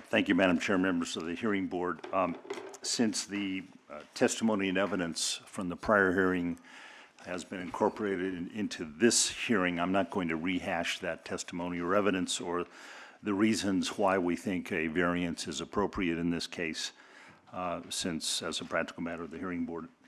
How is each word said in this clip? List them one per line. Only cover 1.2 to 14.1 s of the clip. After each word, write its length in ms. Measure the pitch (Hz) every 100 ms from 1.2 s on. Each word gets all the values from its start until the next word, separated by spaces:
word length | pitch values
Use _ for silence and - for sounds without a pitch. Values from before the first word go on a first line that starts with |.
the 100 | 82
hearing 320 | 85 113 98 90
board. 320 | 90 87 82 -
Um, 240 | 95 90 85 - - - -
since 420 | - - 113 95
the, 400 | - 101 98 95 92 - -
uh, 100 | 73 -
testimony 540 | - 123 - 113 107 95
and 100 | 92
evidence 600 | 98 95 85 78 - - -
from 220 | - 90
the 80 | 87
prior 360 | - 104 92
hearing 460 | 92 92 90 87 85 - - - - - - -
has 160 | 90
been 180 | - 98
incorporated 720 | 87 - 104 - 104 95 95
in, 160 | 87 90
into 300 | 110 92 - 82 76
this 320 | 113 110 -
hearing, 520 | - - 107 90 87
I'm 120 | 92
not 180 | 98 95
going 180 | 101 85
to 80 | 80
rehash 640 | 87 87 101 85 82 -
that 240 | 90 80
testimony 560 | - 90 - 90 87 87
or 140 | 87
evidence 460 | 98 101 92 87 -
or 240 | 85 87 87 - - - - -
the 120 | 107
reasons 640 | 98 110 101 98 92 80 -
why 200 | 98